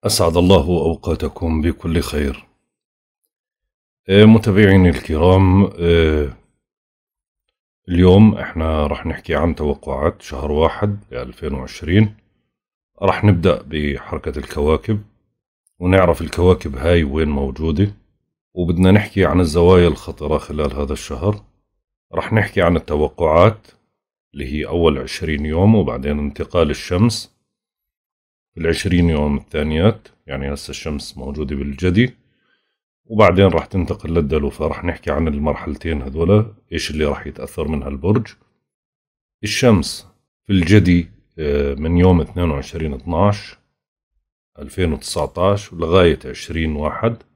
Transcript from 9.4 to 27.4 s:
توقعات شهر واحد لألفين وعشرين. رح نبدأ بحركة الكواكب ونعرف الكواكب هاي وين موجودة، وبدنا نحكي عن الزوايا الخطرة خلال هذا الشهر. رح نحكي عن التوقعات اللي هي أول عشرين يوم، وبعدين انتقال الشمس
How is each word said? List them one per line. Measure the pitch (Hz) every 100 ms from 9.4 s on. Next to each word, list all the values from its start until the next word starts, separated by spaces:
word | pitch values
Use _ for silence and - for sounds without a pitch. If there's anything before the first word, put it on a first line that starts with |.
| 85
توقعات | 76 76 69 - 67 78 -
شهر | - 69 73
واحد | 73 80 - 104 101 -
لألفين | 60 64 62 78
وعشرين. | 67 64 - 76 95 107 107 _ _ _ _ _ _ _ _
رح | 98 92
نبدأ | 104 87 90 80
بحركة | 67 78 73 71 - 78 76 71
الكواكب | 73 - 73 78 - 107 104 _ _ _ _ _ _ _
ونعرف | 90 95 90 80
الكواكب | 82 - 87 90 82 65
هاي | 78 87
وين | 76 76 78
موجودة، | 71 69 65 80 80 101 104 _ _ _ _ _
وبدنا | 90 85 85 92
نحكي | 104 101 -
عن | 90 85
الزوايا | 87 80 87 92 87
الخطرة | 73 - 73 73 76
خلال | - 76 73
هذا | 67 69
الشهر. | 67 - 67 87 104 _ _ _ _ _ _ _
رح | - -
نحكي | 110 98 -
عن | 85 85
التوقعات | - 76 73 - 82 80 92 107 _ _ _ _ _ _ _
اللي | 71 67
هي | 76 65
أول | 87 82 69
عشرين | 64 - 80 76 76
يوم، | 78 101
وبعدين | 113 73 64 69 73
انتقال | 73 - - 87 80
الشمس | 76 - 90 117 107 - _